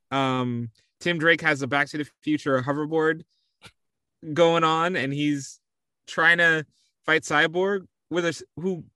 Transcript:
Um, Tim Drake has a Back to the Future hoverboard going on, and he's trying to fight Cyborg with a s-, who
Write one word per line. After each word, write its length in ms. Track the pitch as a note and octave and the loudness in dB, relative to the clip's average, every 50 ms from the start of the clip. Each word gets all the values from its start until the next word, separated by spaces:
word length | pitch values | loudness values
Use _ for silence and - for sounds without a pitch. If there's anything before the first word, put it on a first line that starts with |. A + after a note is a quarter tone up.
| _ - | _ -6
Um, 600 | C3+ C#3 C3+ C3 C3 B2+ B2+ B2 A#2+ A#2+ A#2+ A#2 _ _ _ _ _ - | -2 -2 0 0 0 -2 -2 -4 -4 -6 -8 -10 _ _ _ _ _ -8
Tim 180 | - F3 F3 E3 | -4 -4 -2 0
Drake 220 | D#3 E3 E3+ D#3 | 2 2 2 4
has 200 | E3 D#3+ D3+ C3+ | 2 0 0 0
a 60 | C#3 B2 | -2 -2
Back 220 | C#3+ C#3+ C#3+ C3+ | 0 0 0 -2
to 80 | - D3+ | -4 -8
the 120 | D3 - _ _ - | -8 -8 _ _ -4
Future 380 | D#3 D3+ C#3+ - D3 C3+ C3 | -2 -2 -2 0 0 0 0
hoverboard 640 | B2 C#3 C#3 D3 D3+ D3+ D#3+ D#3+ D#3 D#3 D#3+ D#3+ D#3+ _ _ _ _ _ _ _ - - _ _ _ _ _ _ _ _ _ _ - D#3+ D3 | 0 -2 -4 -4 -4 -2 -2 0 0 0 0 -2 -6 _ _ _ _ _ _ _ -20 -20 _ _ _ _ _ _ _ _ _ _ -12 -6 0
going 300 | D#3 E3+ E3 E3 E3 E3 | 4 4 4 4 4 2
on, 320 | D#3+ D#3+ D#3+ E3 F3+ F#3 | 2 2 2 0 0 0
and 180 | D#3 B2 C3+ C#3 | -2 -2 -4 -4
he's 460 | C#3+ D3 D3 D3 C#3+ C3+ - - _ _ _ _ _ _ _ _ _ _ - | -2 -2 -2 -2 -2 -6 -12 -18 _ _ _ _ _ _ _ _ _ _ -12
trying 300 | - - D#3+ E3 E3+ E3+ | -4 2 4 4 4 6
to 260 | E3+ E3 D#3+ D#3 D3 _ _ _ _ _ _ _ - | 4 4 4 2 -2 _ _ _ _ _ _ _ -2
fight 180 | - D#3 D#3+ - | 0 0 0 0
Cyborg 600 | - D#3 D3 D#3+ E3 D#3+ F3+ F#3 G3 G3+ G3 F3+ - _ _ _ - | 0 2 2 2 2 2 0 0 0 -2 -4 -6 -10 _ _ _ -6
with 160 | D#3 F3 E3+ | -4 -2 -2
a 40 | E3+ | -2
s-, 140 | D3 - - _ - | -4 -6 -12 _ -16
who 300 | - E3 F#3+ F#3 D#3+ - - _ | -8 -6 -6 -6 -6 -10 -16 _